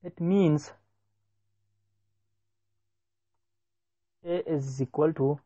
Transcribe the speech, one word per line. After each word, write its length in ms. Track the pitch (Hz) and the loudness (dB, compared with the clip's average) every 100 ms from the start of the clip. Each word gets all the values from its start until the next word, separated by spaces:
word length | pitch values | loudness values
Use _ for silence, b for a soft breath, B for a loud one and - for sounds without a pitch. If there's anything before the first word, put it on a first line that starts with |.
It 180 | 180 - | -18 -6
means 520 | 170 196 180 151 - - _ _ _ _ _ _ _ _ _ _ _ _ _ _ _ _ _ _ _ _ _ _ _ _ _ _ _ _ _ _ _ _ _ _ | 0 4 4 4 0 -20 _ _ _ _ _ _ _ _ _ _ _ _ _ _ _ _ _ _ _ _ _ _ _ _ _ _ _ _ _ _ _ _ _ _
A 260 | 175 175 - | -6 -4 -2
is 300 | 156 135 131 | -4 -4 -6
equal 320 | 131 - 151 | -6 0 0
to 260 | 160 135 147 | 2 -2 -2